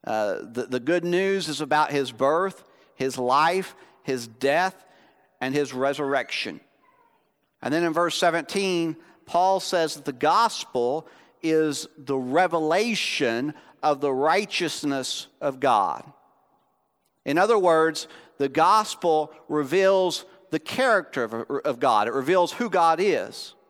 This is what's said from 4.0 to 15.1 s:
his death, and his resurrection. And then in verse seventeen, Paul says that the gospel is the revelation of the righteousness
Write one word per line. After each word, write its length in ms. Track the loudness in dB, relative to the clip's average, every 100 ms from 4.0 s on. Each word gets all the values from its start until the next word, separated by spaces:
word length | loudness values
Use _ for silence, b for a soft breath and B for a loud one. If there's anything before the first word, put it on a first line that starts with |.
his 240 | -6 -6 -6
death, 580 | -4 0 0 0 -4 _ b b b b _
and 120 | -4
his 220 | -2 -4
resurrection. 880 | -2 -2 -2 -2 -2 -2 -6 -8 -10 _ _ _ _ _ _ _ _ _ _
And 140 | -4
then 80 | -2
in 100 | 0
verse 240 | 0 0 0
seventeen, 800 | 0 0 -4 -4 -2 -2 -2 -6 B B
Paul 340 | -4 0 2 0
says 380 | 0 -2 -2 -4
that 80 |
the 80 | -10
gospel 960 | -2 2 4 2 -2 -6 -2 -2 -2 -8 B B _
is 460 | 0 2 2 -2 -10 -16
the 180 | -4 -4
revelation 1400 | 0 2 2 2 0 0 0 -2 -4 -2 0 0 -4 -8 B B
of 180 | -2 0
the 120 | 0
righteousness 1120 | 0 2 2 0 -4 -4 -4 -4 -4 -4